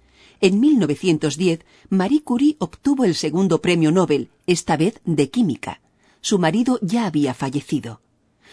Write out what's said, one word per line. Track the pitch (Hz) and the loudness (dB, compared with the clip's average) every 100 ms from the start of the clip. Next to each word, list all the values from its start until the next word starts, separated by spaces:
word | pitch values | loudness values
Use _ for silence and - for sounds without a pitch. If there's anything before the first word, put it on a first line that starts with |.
| _ _ _ _ | _ _ _ _
En | 190 202 | 0 2
mil | 285 269 | 4 4
novecientos | 147 143 185 156 156 147 | 2 0 0 0 -2 -2
diez, | 185 165 _ _ - | -2 -2 _ _ -4
Marie | 190 190 302 | -2 0 -2
Curie | - 247 294 302 | -2 0 0 0
obtuvo | 175 - 277 277 220 | -6 -4 -2 0 0
el | 156 | 0
segundo | 156 165 190 170 | -2 0 0 0
premio | 151 170 156 | 0 2 2
Nobel, | 185 160 143 117 _ - | 2 2 0 -4 _ -2
esta | 180 - 156 | -2 0 0
vez | 175 - - | 0 -2 -4
de | 147 139 | 0 0
química. | 247 196 117 - - _ _ _ _ | 0 -2 -2 -10 -16 _ _ _ _
Su | - 196 | -2 0
marido | 208 220 247 247 | 2 0 0 -2
ya | 170 233 208 | -2 -2 -2
había | 151 139 | -2 -2
fallecido. | 120 135 143 - 143 117 107 _ _ _ _ _ | -2 -6 -6 -4 -6 -6 -14 _ _ _ _ _